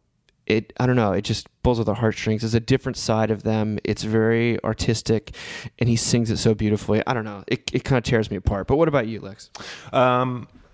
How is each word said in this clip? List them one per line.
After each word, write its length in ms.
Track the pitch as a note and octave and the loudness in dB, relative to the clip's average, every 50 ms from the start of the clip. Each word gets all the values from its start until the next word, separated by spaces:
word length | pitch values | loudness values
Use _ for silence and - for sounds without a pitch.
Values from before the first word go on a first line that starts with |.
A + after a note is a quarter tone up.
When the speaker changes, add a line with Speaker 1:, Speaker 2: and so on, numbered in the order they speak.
| _ _ _ _ _ _ _ _ _ | _ _ _ _ _ _ _ _ _
Speaker 1:
it, 260 | - G#2+ A2+ - - - - | 0 0 0 0 -4 -4 0
I 60 | B2 | 0
don't 100 | B2+ B2+ | 2 4
know, 160 | B2 A2 G2+ | 4 2 2
it 100 | F#2 G2 | 2 0
just 260 | G#2+ - A2 - - - _ _ | 0 -2 -2 -4 -4 -12 _ _
pulls 160 | - B2+ A#2+ A2+ | 0 0 2 2
at 40 | A2 | 2
the 100 | G#2+ G2 | 0 0
heartstrings. 480 | G2+ A2+ A2 G#2 - - A2 G#2+ G#2 A2+ | 2 0 0 0 0 -2 -2 -2 0 0
It's 100 | A2 A2+ | 0 0
a 60 | A2+ | 0
different 360 | A2+ - C3 C3 - C3 A#2+ | 2 2 2 2 2 -2 -6
side 340 | - - - A2 A2 A2 G#2+ | -4 -2 0 2 2 2 0
of 120 | A2 G2 | 0 -2
them. 360 | - A2+ A2 A2 G#2+ G#2+ G#2+ - - | -2 -2 0 0 0 -2 -2 -4 -2
It's 200 | - G#2 - A2 | -2 -4 -2 -2
very 540 | A2 A2 A2+ A2 A2+ A#2 A#2 A#2 A#2+ A2+ - - | 0 2 2 2 4 2 2 2 0 0 -2 -2
artistic, 680 | A2 A2 - - - A2+ - - - A2+ G#2+ - - - - - - - - - A2+ _ - | -4 -2 -2 0 -2 -2 -2 0 0 -2 -2 -2 -6 -16 -16 -14 -14 -14 -14 -14 -10 _ -2
and 80 | A#2 | 0
he 100 | A#2+ A#2 | 2 2
sings 340 | A2+ - - - A#2+ A#2 A2+ | 2 2 2 2 2 2 2
it 80 | G#2 - | 0 0
so 160 | - A#2 A2 | 2 2 2
beautifully. 480 | G#2 A2 G#2 G#2+ G2+ - - G#2 A2 - | 2 2 0 0 0 0 0 0 0 0
I 60 | - | 0
don't 120 | C3 A2+ G#2+ | -2 -4 -4
know. 200 | G#2+ G2+ G2 - | -8 -10 -10 -6
It, 240 | - A#2+ - - - - | -4 -4 -4 -4 -4 -4
it 100 | B2+ - | -4 0
kinda 160 | - C#3 B2 | 0 0 0
tears 300 | - - B2+ A2 G#2+ - | 2 2 0 0 0 0
me 80 | G2+ F#2 | -4 -2
apart. 300 | - - G#2 G2 F#2 - | -2 0 0 0 0 0
But 80 | C3+ | 2
what 120 | D3+ E3 D#3+ | 2 4 4
about 180 | C#3+ C3+ A2 | 2 0 0
you, 140 | A2 A2 G2+ | -2 -6 -8
Lex? 300 | G2 F#2+ G#2 - - - - - - - - - - - | -10 -14 -16 -16 -20 -18 -18 -16 -16 -16 -16 -16 -8 -2
Speaker 2:
Um, 540 | - B2+ B2+ B2+ B2 B2 B2+ B2+ B2 A#2+ - - - - - _ | 2 4 4 6 4 4 2 0 -2 -6 -10 -14 -18 -20 -20 _